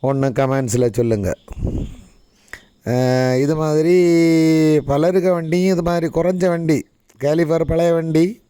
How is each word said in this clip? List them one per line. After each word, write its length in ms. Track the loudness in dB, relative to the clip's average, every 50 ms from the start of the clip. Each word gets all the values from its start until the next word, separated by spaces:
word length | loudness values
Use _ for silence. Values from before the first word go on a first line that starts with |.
| -2
ஒண்ணு 260 | -2 0 0 0 -2
கமெண்ட்ஸில் 600 | 0 0 -2 0 0 -2 -2 -2 -2 0 0 0 0
சொல்லுங்க. 400 | 0 0 0 0 -2 -2 -4 -6 -8 _ -18 -12 -8 -6 -6 -6 -6 -8 -8 -12 -18 -20 -20 _ _ _ _ _ _ _ _ -20 -20 -20 _ _ _ _ -4
ஆ, 60 | -2 0 0 2 2 0 0 0 0
இது 220 | 0 0 0 0
மாதிரி 400 | -2 -2 -2 0 0 2 2 2 2 4 4 4 4 4 4 4 2 2 2 2 2 2 2 2 0
பலருக்க 520 | 0 0 -2 0 0 2 0 0 0 0 -2
வண்டியும் 400 | -2 -2 -2 -2 0 2 2 0
இது 100 | 0 0
மாதிரி 240 | -2 -2 -2 -2 -2
குறைஞ்ச 400 | -2 -2 -2 -2 -2 0 0 0
வண்டி, 400 | 0 -2 0 0 0 -2 -2 _ _ _ _ _ _ _
கேலிஃபர் 440 | -4 -2 0 0 0 0 0 -2 0
பழைய 300 | 0 0 0 2 2 0
வண்டி. 480 | 0 -2 0 0 2 0 0 -2 -8 _ _